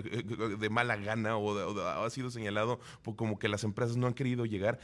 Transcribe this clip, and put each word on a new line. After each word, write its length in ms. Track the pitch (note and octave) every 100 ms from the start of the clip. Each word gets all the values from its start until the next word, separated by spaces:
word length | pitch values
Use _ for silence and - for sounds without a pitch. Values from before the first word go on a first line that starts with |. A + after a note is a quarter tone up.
eh, 540 | G2+ A2+ G2+ A#2 A2 G2+
de 100 | G#2+
mala 280 | A2+ A#2+ G#2+
gana 400 | G2+ A2+ G#2+ A2
o, 180 | G#2 G#2
de, 80 |
o 100 | F2+
de, 100 | G#2
ha 260 | F2+ D2+ A2+
sido 200 | C3 B2+
señalado 520 | A#2+ G#2+ G#2 A2+ B2 - -
por, 120 | - G#2
como 240 | A2+ G2+
que 80 | A2
las 160 | G#2
empresas 320 | G#2+ G2+ A#2+ A#2+
no 100 | B2
han 100 | A#2+
querido 300 | B2+ B2 A#2
llegar, 340 | G2+ G#2 A#2+